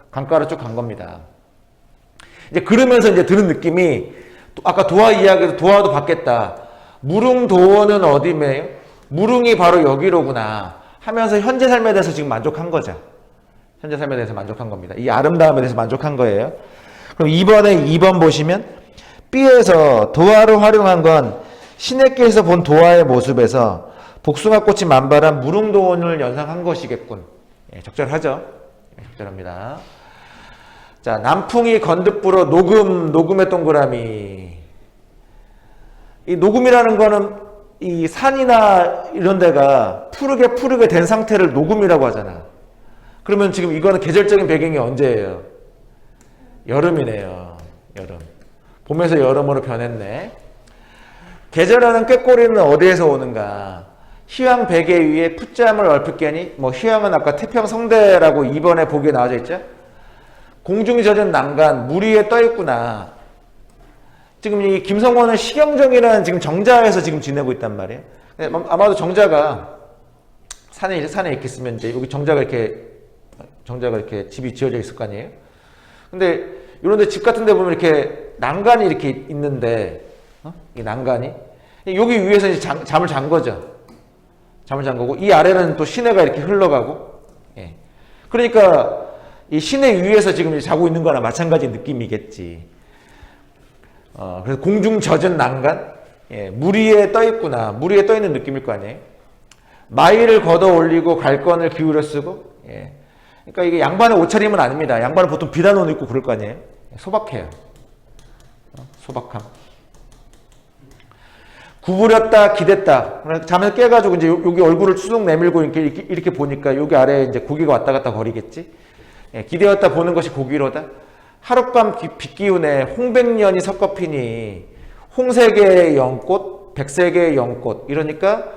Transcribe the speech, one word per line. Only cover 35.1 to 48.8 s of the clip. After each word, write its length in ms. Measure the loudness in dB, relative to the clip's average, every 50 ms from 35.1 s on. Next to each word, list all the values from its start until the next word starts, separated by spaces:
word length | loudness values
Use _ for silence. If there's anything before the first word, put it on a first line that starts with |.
| _ _ _ _ _ -20 -20 _ _ _ _ _ _ -20 -20 -20 -20 -20 -20 -20 -20 _ _
이 100 | -8 -2
녹음이라는 640 | 0 0 2 2 2 4 4 4 4 4 4 2 2
거는 360 | 2 2 2 0 -2 -4 -8 -14 -18 -20 -20 -20 -20 -20 _ _
이 260 | -10 -8 -6 -4 -4
산이나 1000 | -6 -4 -2 -2 -2 0 0 2 2 4 4 4 4 4 4 2 0 -2 -6 -8 -10 -6
이런 240 | -4 -2 0 2 2
데가 720 | 2 4 4 4 4 4 4 4 2 0 -4 -8 -14 -16
푸르게 380 | -10 -8 -4 -2 2 2 2 2
푸르게 380 | 2 0 -2 -2 2 2 4
된 200 | 4 4 2 0
상태를 480 | 0 0 -2 0 0 0 2 2 2 2
녹음이라고 500 | 0 0 0 0 0 2 2 2 2 2
하잖아. 380 | 0 -2 -4 -8 -12 -14 -16 -18 -20 -20 _ -20 _ _ _ -20 -20 -20 -20 -20 -20 -20 -18 -8
그러면 280 | -4 -2 0 0 -2 -2
지금 200 | -4 -4 -4 -4
이거는 260 | 0 0 0 0 0
계절적인 460 | -2 0 0 2 2 4 2 2 2
배경이 300 | 0 0 -2 -2 -2 -2
언제예요? 640 | -2 -4 -4 -2 -2 0 0 0 -2 -4 -6 -10 -12 -16 -20 -20 -20 -20 -20 _ _ _ _ _ _ _ -20 _ _ _ _ _ _ -20 -20 -20 -20 -12 -6
여름이네요. 880 | -2 -2 0 0 0 -2 -4 -6 -8 -8 -10 -12 -14 -16 -16 -18 -20 -20 -20 -20 -20 _ _ _ _ -20
여름. 200 | -18 -18 -18 -20 -20 -20 -20 -20 -20 -20 _ _ _ _ _ _